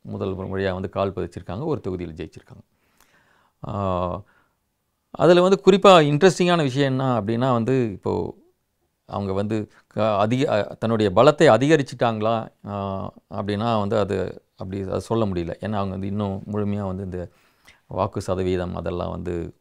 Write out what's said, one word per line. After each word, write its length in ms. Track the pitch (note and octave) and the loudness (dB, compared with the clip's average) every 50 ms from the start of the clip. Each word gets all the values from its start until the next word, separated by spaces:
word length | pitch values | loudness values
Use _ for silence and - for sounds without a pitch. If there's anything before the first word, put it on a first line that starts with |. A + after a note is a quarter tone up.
முதல் 360 | _ G#2+ G#2 G2+ G2+ G2 F#2+ | _ -12 -8 -6 -4 -6 -4
முறையா 360 | F#2 F#2+ F#2+ F#2+ F#2+ G2 F#2+ | -6 -6 -6 -4 -2 -2 -2
வந்து 160 | F#2 F#2 F#2 F2 | -2 -4 -6 -6
கால் 240 | - F#2+ G2 G2+ | -4 -4 -4 -4
பதிச்சிருக்காங்க, 520 | F2+ - F2 E2+ - - F2 - F2 G#2 D3+ | -4 -6 -8 -8 -10 -14 -12 -10 -10 -8 -6
ஒரு 160 | E3+ D3 G#2+ - G2+ | -6 -6 -6 -6 -8
தொகுதியில 220 | F#2 F2 F2 E2 | -8 -6 -8 -10
ஜெயிச்சிருக்காங்க. 540 | D#2+ E2 E2 D#2+ _ - _ _ - F#2 - _ _ _ _ _ _ _ _ _ _ _ _ _ _ _ _ _ _ _ - | -10 -12 -14 -14 _ -20 _ _ -20 -20 -20 _ _ _ _ _ _ _ _ _ _ _ _ _ _ _ _ _ _ _ -12
ஆ, 560 | - G#2+ G2+ G2+ F#2+ F#2 F2 F2+ F2+ F2 F#2+ G#2 _ _ _ _ _ _ _ _ _ _ _ _ _ _ _ _ _ | -8 -6 -4 -2 -2 -2 -2 -2 -4 -6 -8 -10 _ _ _ _ _ _ _ _ _ _ _ _ _ _ _ _ _
அதுல 300 | - - - D#3+ F3+ F3 | -4 2 4 6 6 6
வந்து 200 | F3+ F#3+ G3 - - | 6 4 2 4 6
குறிப்பா 360 | F#3 F#3 G3 - F3 F#3 E3+ | 4 4 8 8 8 8 10
இன்ட்ரெஸ்டிங்கான 640 | D3+ C#3+ D3 D3 F#3+ F#3+ D#3+ - F#3 F3 F3 E3+ | 8 4 2 4 4 4 4 4 2 2 2 2
விஷயம் 280 | D3+ C3+ A#2+ C#3 C#3+ C3+ | 0 0 0 0 0 0
என்ன 300 | C3 C3 C3+ C3 B2 A2+ | 0 0 0 0 0 0
அப்படின்னா 320 | G2+ G#2 A2+ A#2 B2+ C3+ | 0 -2 -2 0 0 0
வந்து, 400 | B2 A#2 A2+ A#2+ C3 C3 B2 A2 | 2 0 2 2 0 0 0 -2
இப்போ 420 | F#2+ - _ G2+ F#2+ F#2+ - - - - D#4+ F4 _ _ _ _ _ _ _ _ _ _ _ | -4 -6 _ -4 -2 -2 -4 -6 -10 -14 _ _ _ _ _ _ _ _ _ _ _ _ _
அவங்க 260 | - - G2+ G2+ G2 | -10 -8 -6 -4 -2
வந்து 360 | F#2+ G2 G#2 G#2 A2 A2 G#2 - _ - _ | -2 -4 -2 -2 -2 -4 -4 -8 _ -20 _
க-, 300 | _ - G#2+ G#2+ A2 G#2+ | _ -4 -2 0 0 2
அதிக, 360 | F#2+ G#2 A2 B2 B2+ C#3 D3+ | 2 2 2 2 0 0 0
அ, 240 | A#2 G#2+ G2+ - - _ | 0 0 -2 -4 -6 _
தன்னுடைய 340 | - A2+ A2+ A2 G#2+ G2+ F2 | -2 -2 2 2 2 4 6
பலத்தை 320 | G#2+ A#2+ D3 D3+ - D#3+ D3 | 6 6 6 6 6 6 6
அதிகரிச்சிட்டாங்களா, 1000 | A2 A2+ C3 D3 D#3+ D3 C3+ - - B2 C3 A#2 A2+ G#2+ G#2+ A2 A#2 A2 - - _ _ - | 6 6 6 4 4 2 2 -2 -4 -2 -2 -2 0 0 -2 -2 -2 -2 -4 -8 _ _ -12
ஆ, 440 | G#2 G2+ G2+ G2 G2 F#2+ F#2+ F#2+ G2 - - _ _ - | -8 -6 -6 -6 -6 -6 -6 -8 -10 -12 -16 _ _ -10
அப்படின்னா 440 | G#2 G#2 G2+ G#2 G2+ A2 A#2 A#2 G#2+ | -6 -4 -4 -4 -2 0 0 0 0
வந்து 200 | G2+ G2+ A2+ A2 | 0 0 0 0
அது 440 | G2+ F#2+ G2 F#2+ F#2 F#2 - - _ _ _ | 0 0 -2 -4 -4 -6 -8 -14 _ _ _
அப்படி 260 | _ G2+ F#2 F#2+ F#2+ | _ -10 -8 -8 -8
அது 180 | F#2+ F#2+ F#2 G2 | -6 -4 -4 -6
சொல்ல 260 | G2 - A2+ A2+ A2+ | -4 -2 0 0 0
முடியல. 280 | G2+ F#2+ F2 E2+ E2 E2 - | 0 0 -4 -4 -4 -8 -8
ஏன்னா 120 | - G2+ | -6 -6
அவங்க 180 | G#2+ G2+ G2+ G2 | -4 -4 -4 -4
வந்து 160 | F#2 F#2+ F#2+ | -6 -6 -6
இன்னும் 360 | G2 G2 G#2 G#2 G2 F#2+ G2 - - | -6 -4 -4 -4 -4 -4 -8 -8 -8
முழுமையா 340 | G#2 G#2 G#2 G2+ G2+ G#2 G2+ | -6 -4 -2 -2 -4 -4 -4
வந்து 180 | F#2+ F#2 F#2 G2 | -6 -6 -8 -8
இந்த 260 | F#2 F2+ F2+ F2 E2+ _ _ _ _ _ _ _ - _ _ _ | -8 -8 -10 -10 -12 _ _ _ _ _ _ _ -20 _ _ _
வாக்கு 340 | _ - F2+ F#2+ G#2+ - G#2+ | _ -4 -4 -4 -4 -4 -8
சதவீதம் 540 | F#2+ - F#2+ F#2 F#2+ F#2 F#2 F2+ F2+ F2 F2+ | -6 -4 -4 -2 -2 -2 -2 -2 -4 -6 -8
அதெல்லாம் 360 | F2 E2+ E2+ F2 F2 F2 F2 | -8 -6 -6 -6 -6 -6 -6
வந்து 440 | F2 F2 F2 F2 F2 F2 E2 E2 - _ | -8 -8 -8 -8 -8 -8 -10 -12 -16 _